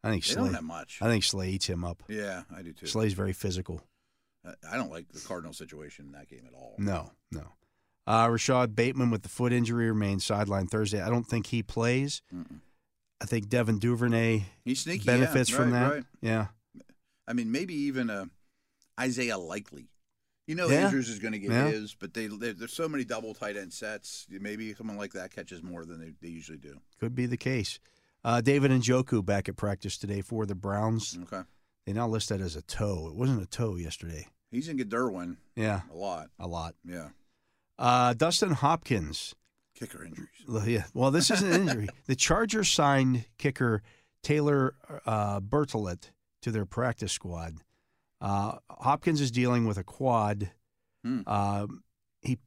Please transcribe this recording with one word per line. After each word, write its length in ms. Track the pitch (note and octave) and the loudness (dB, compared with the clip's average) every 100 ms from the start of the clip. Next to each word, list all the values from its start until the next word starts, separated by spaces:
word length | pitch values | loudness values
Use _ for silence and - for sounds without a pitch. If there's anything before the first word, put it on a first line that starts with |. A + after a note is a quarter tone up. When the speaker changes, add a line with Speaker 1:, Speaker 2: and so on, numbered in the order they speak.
| G#2+ | 0
Speaker 1:
I 40 | |
think 120 | G2+ | 0
Speaker 2:
They 80 | - - | 0 0
Speaker 1:
Slay, 80 | - | 0
Speaker 2:
don't 80 | |
have 100 | - | 0
much. 360 | D#2+ E2 D2+ - | -6 -10 -12 -2
Speaker 1:
I 60 | A2 | 2
think 180 | A2+ - | 2 2
Slay 240 | G2 F#2 | -2 -2
eats 160 | F#2+ - | -2 -2
him 160 | F2 | -2
up. 180 | F2 E2 - | -4 -6 -10
Speaker 2:
Yeah, 360 | G#2+ G2+ F2+ - E2 | -8 -6 -8 -12 -16
I 60 | |
do 100 | E2+ | -14
too. 140 | - E2 | -12 -4
Speaker 1:
Slay's 240 | A2 A2 | 0 0
very 220 | F#2 G2 | 2 -2
physical. 480 | F#2+ G2+ F2+ F2+ E2 - _ _ _ _ _ F2 | -2 -2 -4 -6 -10 -12 _ _ _ _ _ -20
Speaker 2:
I, 80 | - D#2+ | -18 -8
I 60 | A#2 | -6
don't 120 | F#2 | -6
like 200 | D#2+ E2+ | -10 -14
the 100 | D2+ | -18
Cardinal 320 | - F2+ D#2+ | -10 -10 -10
situation 540 | D#2+ D#2 D2+ D2+ - C#2+ | -14 -16 -16 -16 -18 -20
in 60 | |
that 160 | C#2+ C#2+ | -20 -20
game 160 | C2 B1 | -20 -20
at 60 | |
all. 220 | B1+ A#1+ - | -20 -18 -4
Speaker 1:
No, 340 | G2+ F2 D#2+ _ _ | -2 -2 -6 _ _
no. 220 | E2+ D#2 _ _ _ _ _ - | -14 -14 _ _ _ _ _ 0
Uh, 220 | A2+ A#2 | 4 4
Rashad 440 | A#2 - B2+ B2 | 4 4 4 4
Bateman 380 | G#2+ A#2+ C3+ B2 | 2 0 2 2
with 120 | A2 | 2
the 40 | - | -4
foot 220 | - B2 | -2 2
injury 360 | B2 A#2 A#2+ A2+ | 2 2 2 2
remains 360 | G#2+ G2+ G2 | 2 2 0
sidelined 460 | - G#2 G#2 G2 F#2 | 0 0 2 0 0
Thursday. 320 | A2 G#2 G2+ | 0 0 0
I 80 | F#2 | 0
don't 180 | A#2+ A2+ | 0 0
think 200 | A#2 G#2 | -2 0
he 140 | A#2+ | -2
plays. 600 | G2 - A#2 B2+ C#3 - _ | -2 0 2 2 0 -6 _
Speaker 2:
Mm-mm. 280 | F2+ - D2+ _ _ _ _ _ _ | -12 -12 -14 _ _ _ _ _ _
Speaker 1:
I 60 | - | -2
think 240 | A#2 G#2 | -2 2
Devin 300 | B2 A2+ G#2+ | 2 2 2
Duvernay 640 | A#2+ A#2+ A#2+ A2+ A2+ A2 F#2+ _ | 2 2 2 4 4 2 -2 _
Speaker 2:
He's 160 | B2 C3+ | -4 -4
sneaky, 240 | D#3 E3+ | -2 0
Speaker 1:
benefits 460 | G#2 B2 B2+ C3+ A#2+ | 4 6 6 4 2
Speaker 2:
yeah. 60 | A#2+ | 4
Speaker 1:
from 160 | A#2+ | 4
Speaker 2:
Right, 60 | A#2+ | 4
Speaker 1:
that. 100 | C3 | 2
Speaker 2:
right. 100 | D3 - _ | 0 -6 _
Speaker 1:
Yeah. 260 | A2+ A2 G2+ - _ - - _ _ _ - | 0 0 0 -8 _ -20 -20 _ _ _ -6
Speaker 2:
I 60 | |
mean, 180 | A#2+ A2+ | -2 0
maybe 220 | C3 F#3 D#3 | -2 -2 -2
even 340 | C#3+ C3 A#2 | -2 -2 -2
a 200 | G2+ F2+ _ _ _ _ _ _ - | -4 -8 _ _ _ _ _ _ -4
Isaiah 380 | C3 B2 A#2+ G2+ | -4 -2 -2 -2
Likely. 520 | E2 G2+ G2+ C#2+ - _ _ _ _ _ - | -4 -8 -10 -18 -20 _ _ _ _ _ -8
You 80 | D#3+ | -2
know 140 | F3 | 4
Speaker 1:
Yeah. 160 | C#3+ G3 | 6 6
Speaker 2:
Andrews 240 | C#3+ A#2 | 2 -2
is 100 | G#2+ | -6
gonna 180 | A2 G#2+ | -6 -4
get 140 | G2 | 0
Speaker 1:
Yeah. 160 | A2+ A2 | 2 2
Speaker 2:
his, 260 | G#2+ G#2 | 0 -6
but 200 | - F#2+ A2 | -12 -10 -8
they, 100 | A2 | -8
they, 240 | G#2 A#2 | -6 -8
there's 200 | F#2 A2+ | -8 -10
so 140 | - D#3+ | -6 -4
many 140 | D3 | -4
double 300 | A#2 A2+ A2 G#2+ | -4 -6 -6 -8
tight 200 | G#2+ G2+ | -8 -8
end 160 | F#2 | -10
sets. 520 | - G#2+ G#2+ - - - | -10 -8 -10 -12 -14 -14
Maybe 440 | F#2+ G#2 G#2+ A2 | -10 -8 -8 -8
someone 240 | G2+ A2 G2+ | -8 -10 -8
like 160 | G2+ | -8
that 160 | G2 F#2 | -10 -12
catches 300 | - E2+ F2 | -12 -14 -12
more 220 | F2 E2+ E2 | -10 -10 -12
than 140 | E2 | -12
they, 140 | D#2+ D2+ | -14 -14
they 80 | E2 | -14
usually 280 | E2 D#2+ D#2 | -12 -14 -16
do. 220 | C#2+ C#2+ _ _ | -16 -20 _ _
Speaker 1:
Could 140 | A#2 | -6
be 120 | B2 B2 | -2 -2
the 100 | B2 | 0
case. 400 | B2+ C3 G2 - _ _ _ _ | 0 0 -2 -8 _ _ _ _
Uh, 180 | A#2 A#2+ | 2 4
David 300 | A#2 C#3+ C#3 | 6 6 6
Njoku 520 | C3 A#2 B2+ B2 A#2 | 6 6 4 4 2
back 240 | F#2+ G2+ F#2+ | 2 0 0
at 60 | F#2 | -2
practice 420 | G#2 G2 G2 - | -2 -2 -6 -6
today 240 | G2+ G2+ | -4 -4
for 240 | F#2+ A2+ G#2 | -4 -4 -4
the 80 | F#2+ | -4
Browns. 600 | G2 G2+ A2 A2+ - F2 | -2 0 2 0 -2 -10
Speaker 2:
Okay. 180 | F2 G2 F2 _ _ _ - | -10 -10 -12 _ _ _ -6
Speaker 1:
They 80 | |
now 140 | G2+ A#2 | -2 0
list 220 | A2 - | -2 -2
that 120 | G2 | -2
as 140 | F#2 D2+ | -2 -6
a 60 | |
toe. 440 | - - G#2 F2+ D#2+ | -8 -4 -2 -2 -6
It 80 | D#2 | -2
wasn't 280 | C3 A#2+ | 0 0
a 20 | E2+ | -2
toe 300 | - A#2 F2+ | -4 -4 -2
yesterday. 520 | E2 - E2+ D#2+ - _ _ | -8 -8 -10 -12 -14 _ _
Speaker 2:
He's 180 | A#2+ D#3+ | -6 -4
in 100 | C#3+ | -6
Goodwin 600 | A2 A#2 B2+ F#2 F2 - _ - | -2 0 0 -2 -8 -10 _ -2
Speaker 1:
Yeah. 260 | G#2+ G2 - | 0 0 -4
Speaker 2:
a 40 | D#2+ | -8
lot. 340 | G2 E2+ D2+ _ | -6 -6 -10 _
Speaker 1:
A 80 | F2 | -6
lot. 260 | E2+ E2 - | -6 -6 -10
Speaker 2:
Yeah. 260 | E2+ F2 D2+ - _ _ _ _ _ - | -12 -12 -12 -18 _ _ _ _ _ 0
Speaker 1:
Uh, 360 | B2 B2 B2 | 4 6 6
Dustin 380 | A#2+ D#3+ - G3+ | 4 4 4 2
Hopkins. 840 | D3 C#3+ E3 - A2+ D#2 D2+ - - _ _ _ - | 4 4 2 2 0 0 -6 -10 -14 _ _ _ -14
Speaker 2:
Kicker 280 | A2+ - | -14 -12
injuries. 260 | E2+ D#2+ - - - | -14 -14 -16 -16 -4
Speaker 1:
L-, 180 | A2+ G#2 | -2 2
yeah. 180 | A#2 - - | 0 0 2
Well, 160 | C3 | 4
this 180 | D3+ - | 6 4
is 140 | G3 | 4
an 80 | F#3+ | 4
injury. 340 | F3 F#3 B2 G#2 - | 4 4 0 -4 -6
Speaker 2:
<laughs> 80 | - | -4
Speaker 1:
The 80 | C3+ | 0
Chargers 520 | - E3+ A3+ A3 F#3+ | 4 4 4 2 2
signed 560 | - C#3+ C#3 C3 B2 - - | 4 6 6 4 2 -2 -2
kicker 460 | C#3+ C3+ B2 G#2+ - - _ _ | -2 2 2 2 -2 -20 _ _
Taylor, 500 | - D3+ D3 C#3+ C3 - - D3 - | 0 2 4 4 2 0 -16 -8 -2
uh, 340 | G#2+ G#2 G2+ | 0 2 -2
Bertolet 720 | G2+ D3 C#3+ A2+ G2 F2 - _ _ _ | 0 0 0 -2 -4 -6 -10 _ _ _
to 80 | - | -2
their 140 | A2 G2 | -2 -2
practice 460 | - B2+ A2+ G#2 | 0 -2 -2 -4
squad. 460 | - F2+ E2+ E2 D#2+ _ _ _ _ _ _ | -6 -6 -8 -8 -12 _ _ _ _ _ _
Uh, 380 | G2 G2+ G#2 - _ | -2 0 0 -6 _
Hopkins 500 | - - D3 - D#3 | -2 0 2 2 2
is 80 | C3+ | 2
dealing 360 | A#2 B2 A#2+ A2+ | 2 4 4 2
with 100 | G2+ | -2
a 60 | |
quad. 680 | F#2 - C3 A#2 G#2 G#2 G2+ _ _ _ _ _ | -6 -2 2 4 2 0 -4 _ _ _ _ _
Speaker 2:
Hmm. 180 | A#2 B2+ G2+ | -4 -4 0
Speaker 1:
Uh, 400 | G#2 G2+ G2+ G2+ - _ _ _ _ | 0 2 0 -4 -10 _ _ _ _
he, 160 | - A#2+ | -4 -4